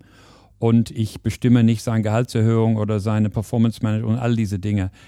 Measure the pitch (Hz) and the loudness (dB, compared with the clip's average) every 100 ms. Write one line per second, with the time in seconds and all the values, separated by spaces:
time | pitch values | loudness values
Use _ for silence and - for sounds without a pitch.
0 | - - - - _ - 117 117 110 - | -8 -20 -20 -20 _ -4 2 2 2 -2
1 | 107 - 113 - 123 123 113 113 - 110 | -6 -4 -6 -2 2 4 4 2 -2 -2
2 | 107 110 127 117 113 113 113 110 104 107 | 0 0 -2 0 2 2 2 0 -2 -2
3 | 101 107 107 113 101 120 113 - 110 107 | -2 0 0 -2 -4 0 0 0 -4 -2
4 | 113 117 120 117 104 98 104 104 92 - | -2 -2 0 -2 -2 -4 -2 -2 -2 -8